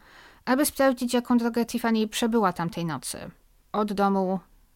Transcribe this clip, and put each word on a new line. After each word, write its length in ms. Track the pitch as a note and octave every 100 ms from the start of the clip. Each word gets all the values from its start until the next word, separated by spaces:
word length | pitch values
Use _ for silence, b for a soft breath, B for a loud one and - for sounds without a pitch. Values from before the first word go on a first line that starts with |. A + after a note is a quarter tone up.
| B B B B
aby 220 | - C4 D4
sprawdzić, 480 | - C4+ B3+ B3
jaką 240 | B3 A#3+ B3
drogę 280 | A#3 A#3 A3+
Tiffany 420 | A#3+ A#3 A3 A3
przebyła 440 | - A#3+ A#3 G3
tamtej 320 | F3+ E3+ -
nocy. 460 | E3+ C#3 - - - - _ _ _
Od 200 | G#3 G#3+
domu 480 | G3+ G3+ G3 F#3 F#3+ - _ _